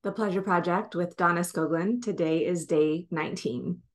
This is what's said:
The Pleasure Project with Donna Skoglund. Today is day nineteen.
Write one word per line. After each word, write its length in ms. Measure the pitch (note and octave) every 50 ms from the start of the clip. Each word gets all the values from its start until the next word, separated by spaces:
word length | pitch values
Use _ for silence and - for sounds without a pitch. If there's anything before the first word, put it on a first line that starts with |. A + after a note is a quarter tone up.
| _ G3+
The 40 | G3
Pleasure 280 | - A3 G3+ F3+ G3
Project 540 | F#3+ G3+ F#3 F3 E3+ F3 F3 F#3+ G#3+ - -
with 240 | E3+ F3 E3+ - -
Donna 240 | F3+ F3 E3+ E3+ F3
Skoglund. 600 | F3 - E3+ D#3+ D3+ D#3+ E3 E3+ G3+ A#3 B3 A#3+
Today 440 | G#3+ F#3 - E3+ D#3+ D#3+ E3 -
is 180 | - F3+ E3+ D#3
day 420 | - E3+ D3+ D3+ D#3 D3+ E3+ F3+ _
nineteen. 720 | F3 D#3 D#3 - - F3+ - A3 A#3+ B3 F#3 F#3 F3 - - _ _